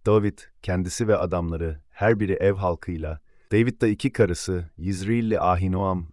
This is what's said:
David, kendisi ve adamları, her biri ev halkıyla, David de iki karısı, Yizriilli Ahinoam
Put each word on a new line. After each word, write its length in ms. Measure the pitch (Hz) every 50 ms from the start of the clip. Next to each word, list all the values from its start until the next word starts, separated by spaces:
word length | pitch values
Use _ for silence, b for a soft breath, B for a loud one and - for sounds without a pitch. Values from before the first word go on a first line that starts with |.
| -
David, 320 | 104 104 107 101 104 - - - - _ _
kendisi 460 | - - 90 92 90 90 - - 120 107
ve 80 | 104
adamları, 640 | 92 90 87 90 87 87 85 82 80 85 80 78 - _ _
her 300 | _ - 101 110 113 101
biri 120 | 107 95
ev 200 | 95 - 92 98
halkıyla, 680 | 98 95 98 90 85 - - - 87 80 78 76 78 - _ _ - - _ -
David 280 | 104 107 117 123 - -
de 100 | - 110
iki 220 | 104 - - 139
karısı, 580 | - - 107 90 87 - - - 92 87 85 - _
Yizriilli 640 | - 82 95 98 90 95 104 117 120 117 110 110 -
Ahinoam 680 | 82 90 92 90 95 92 92 92 98 95 92 90 85 -